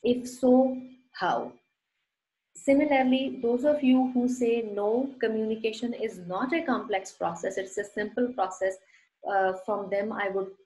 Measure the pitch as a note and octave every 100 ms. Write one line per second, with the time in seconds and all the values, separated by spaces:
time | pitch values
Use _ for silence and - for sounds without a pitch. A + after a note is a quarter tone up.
0 | A#3+ B3 - - B3+ B3+ C4 - - -
1 | _ - F3 A#2+ B2 - _ _ _ _
2 | _ _ _ _ _ - - C#4 D4 C4+
3 | C4 C4 C4+ - A#3 B3 D4 D4 B3+ B3+
4 | B3+ B3 B3 B3 A#3 A#3 G#3+ G3+ G#3 A#3+
5 | C#4 - A3 A3 A3 A3 A3 G#3+ A#3+ A#3
6 | A3 F3+ F3 F#3 B3+ E4 D#4 G#3+ G#3 F#3+
7 | - - E3+ F3 F#3+ G3 F#3+ G#3 G3+ G#3+
8 | G#3 - B3 G#3+ F#3 - F#3+ F#3+ _ _
9 | _ _ - G3 F#3+ F#3 - G3+ G3 G3+
10 | G#3+ G#3+ G3+ F#3+ F#3+ -